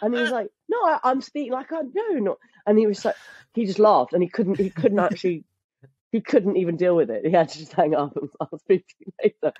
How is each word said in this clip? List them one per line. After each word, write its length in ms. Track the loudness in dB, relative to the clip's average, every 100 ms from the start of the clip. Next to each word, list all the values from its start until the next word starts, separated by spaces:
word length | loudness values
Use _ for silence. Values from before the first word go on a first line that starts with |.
And 120 | -2
he 80 | -2
was 100 | -2
like, 180 | -2 -6 _ _
No, 80 | -2
I, 220 | 0 0
I'm 180 | 0 -2
speaking 320 | -4 -8 -6
like 180 | -6 -6
I 120 | -8
do 360 | -6 -6 -4 -2
not. 160 | -2 -4 _ _ 2
And 120 | 4
he 100 | 4
was 160 | 0 -4
like, 100 | -6 -10 -20 _
he 120 | -6 -4
just 140 | 4
laughed, 340 | 4 6 2
and 100 | 0
he 60 | -2
couldn't, 300 | -2 -2 0
he 100 | -2
couldn't 300 | 0 0 2
actually, 440 | 0 -2 -4 -4 -8 _ _ _ -20 _ _
he 100 | -6
couldn't 360 | 0 0 2 -2
even 200 | -2 0
deal 180 | 0 2
with 140 | 0
it. 160 | 0 0
He 60 |
had 180 | 2 2
to 100 | -2
just 140 | -14
hang 220 | 0 2 2
up 200 | -2 -6
and 120 | -10 -10
<laughs> 60 |
I'll 180 | -12 -12
speak 280 | _ 0 _
to 80 | _
you 140 | -20 -2
later. 300 | -2 0 -4